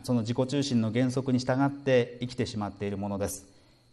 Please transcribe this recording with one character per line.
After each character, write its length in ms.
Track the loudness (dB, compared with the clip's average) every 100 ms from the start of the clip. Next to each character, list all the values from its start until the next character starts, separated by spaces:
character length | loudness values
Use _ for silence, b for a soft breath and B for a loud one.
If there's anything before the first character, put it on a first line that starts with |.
そ 100 | -2
の 80 | 0
自 120 | 0
己 140 | 0 0
中 160 | 0
心 180 | 2 2
の 100 | 2
原 200 | 2 2
則 220 | 0 2
に 60 | 0
従 220 | 2 2 2
っ 40 |
て 480 | 0 2 4 2 -4
生 60 | -8
き 80 | -4
て 100 | -4
し 120 | -2
ま 120 | -6
っ 20 |
て 160 | -4 -4
い 40 |
る 60 | -4
も 120 | -4
の 80 | -2
で 100 | -2
す。 180 | -4 -14 b b b b